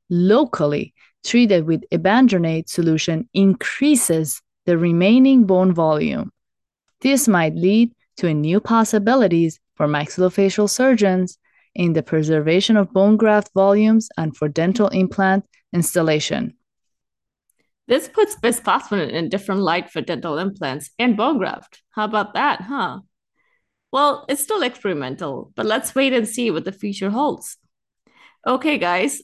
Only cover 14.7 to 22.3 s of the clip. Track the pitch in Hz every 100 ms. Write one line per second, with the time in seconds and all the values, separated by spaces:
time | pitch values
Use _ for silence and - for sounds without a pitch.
14.7 | 233 208 185 185 - 190 196 - _ _
15.7 | 175 165 180 160 151 - - - - _
16.7 | _ _ _ _ _ _ _ _ _ _
17.7 | _ - 262 339 - 415 - 240 233 -
18.7 | 220 - 202 151 156 165 196 - 196 185
19.7 | 175 - 165 - 156 170 151 196 196 151
20.7 | 135 - - 247 208 240 294 185 - -
21.7 | _ _ - 214 220 202